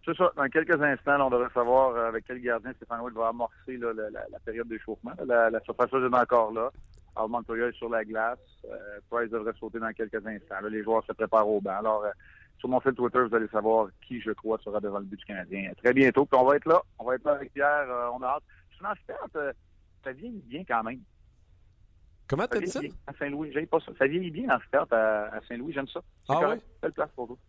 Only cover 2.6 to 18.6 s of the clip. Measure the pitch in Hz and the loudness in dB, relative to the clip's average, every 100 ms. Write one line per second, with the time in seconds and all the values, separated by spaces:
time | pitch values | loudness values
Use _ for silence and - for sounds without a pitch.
2.6 | 123 127 113 117 120 110 113 117 117 _ | -4 -14 -10 -8 -8 -2 -2 -2 -6 _
3.6 | - 127 120 110 107 110 107 - - 113 | -12 -6 -6 -4 -8 -8 -12 -12 -10 -8
4.6 | 117 110 - 107 117 - 131 120 113 113 | -8 -8 -10 -10 -12 -10 0 4 4 2
5.6 | - 113 123 135 127 127 120 120 107 110 | -6 -2 0 2 2 2 4 4 2 -2
6.6 | 120 - - - _ - 110 120 113 113 | -4 -6 -20 -20 _ -6 -4 -4 -4 -2
7.6 | 120 110 117 117 107 110 113 127 _ _ | -2 -4 -4 -4 -2 -2 -2 -4 _ _
8.6 | 110 107 98 104 _ 117 117 113 107 110 | -16 -14 -14 -18 _ -2 -2 -2 -4 -6
9.6 | 110 113 113 107 110 110 107 104 - 95 | -10 -6 -8 -6 -6 -6 -8 -12 -10 -8
10.6 | 104 107 107 113 - 107 110 113 107 104 | -6 -4 0 0 0 -4 2 4 4 2
11.6 | 98 95 110 107 104 98 - - - _ | 0 -2 0 0 -2 -8 -18 -20 -20 _
12.6 | 127 127 135 123 120 127 120 113 107 110 | -2 0 0 0 0 2 2 2 0 0
13.6 | 107 113 104 - - 123 110 104 110 110 | 2 2 2 -4 -12 -8 -6 -6 -2 -4
14.6 | - 104 101 101 98 101 - 98 87 98 | -2 -4 -4 -6 -8 -14 -12 -12 -8 -8
15.6 | 95 104 120 131 131 127 139 131 127 143 | -8 0 4 6 6 6 4 6 6 4
16.6 | 156 165 - _ 113 127 151 143 139 139 | 6 4 4 _ -4 -2 0 -2 -2 0
17.6 | 143 147 135 123 120 123 127 147 _ - | 2 2 -2 -4 -4 -4 -4 -6 _ -20